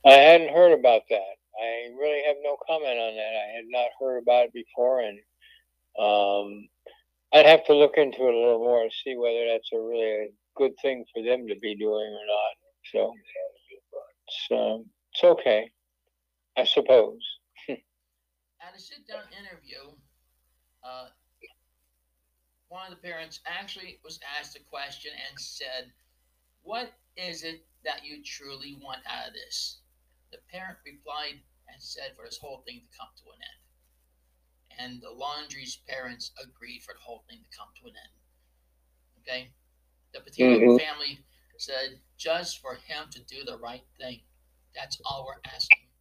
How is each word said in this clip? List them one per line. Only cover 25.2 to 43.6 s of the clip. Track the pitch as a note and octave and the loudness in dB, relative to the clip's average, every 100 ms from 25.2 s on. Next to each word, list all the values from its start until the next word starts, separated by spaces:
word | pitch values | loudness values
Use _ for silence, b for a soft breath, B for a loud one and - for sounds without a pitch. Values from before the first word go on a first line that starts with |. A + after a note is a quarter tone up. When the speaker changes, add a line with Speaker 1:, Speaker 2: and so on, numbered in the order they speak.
| C3+ | -18
Speaker 2:
and | C#3+ | -18
said, | - - C3+ B2+ B2 _ _ _ _ _ _ _ | -20 -16 -14 -14 -16 _ _ _ _ _ _ _
"What | - A3+ B3 _ _ - | -14 -12 -12 _ _ -16
is | F3+ E3 | -14 -14
it | E3 E3 _ _ | -16 -16 _ _
that | D3+ C#3+ D3 | -12 -12 -16
you | D3 | -20
truly | C#3+ - C#3 C3+ C#3+ C#3 | -20 -20 -18 -18 -20 -20
want | - B2+ - | -20 -18 -14
out | A#2+ A#2 | -14 -14
of | |
this?" | - - - - - _ _ _ _ _ | -18 -16 -12 -12 -16 _ _ _ _ _
The | - _ | -20 _
parent | F3+ F#3 - D3 | -20 -20 -20 -20
replied | C#3+ D3+ D3 D3 C#3+ _ _ _ | -20 -16 -14 -14 -18 _ _ _
and | B2 | -20
said | - - C3+ C3 | -20 -18 -20 _
for | A2+ | -20
this | - | -20
whole | A#2 A2 - | -20 -20 -20
thing | B2 | -20
to | _ _ | _ _
come | A2+ _ | -20 _
to | _ | _
an | _ | _
end. | - _ _ _ _ _ _ _ _ _ _ _ _ - | -20 _ _ _ _ _ _ _ _ _ _ _ _ -20
And | B2 B2 | -20 -20
the | G#2+ | -20
Laundrie's | B2 C#3 D3 D3 C#3 B2+ - - | -16 -14 -14 -18 -20 -20 -20 -16
parents | C3 B2+ A#2+ - - | -16 -16 -18 -20 -20
agreed | B2+ _ A#2+ A#2+ | -20 _ -20 -20
for | - | -20
the | - | -20
whole | - A2+ _ | -20 -20 _
thing | A#2 | -20
to | A#2 - | _ -20
come | - _ | -20 _
to | A#3+ | -20
an | - | -20
end. | - _ _ _ _ _ _ _ _ _ _ _ | -20 _ _ _ _ _ _ _ _ _ _ _
Okay? | - B2+ B2 _ _ _ _ _ _ | -14 -14 -14 _ _ _ _ _ _
The | C3+ | -20
Petito | - - B2+ A#2+ | -20 0 2 4
Speaker 1:
Mm-hmm. | A#2+ A#2+ | 6 4
Speaker 2:
family | D3+ C#3+ C#3+ C#3 _ _ _ _ | 0 -10 -14 -16 _ _ _ _
said, | - C3+ C3 B2+ _ _ | -14 -12 -12 -16 _ _
"Just | D#3+ E3+ F3 - | -8 -8 -8 -14
for | C3 A#2+ | -16 -18
him | - D3+ D#3 | -14 -16 -16
to | B2+ | -20
do | B2 C3+ | -20 -18
the | C3+ | -18
right | A#2 | -16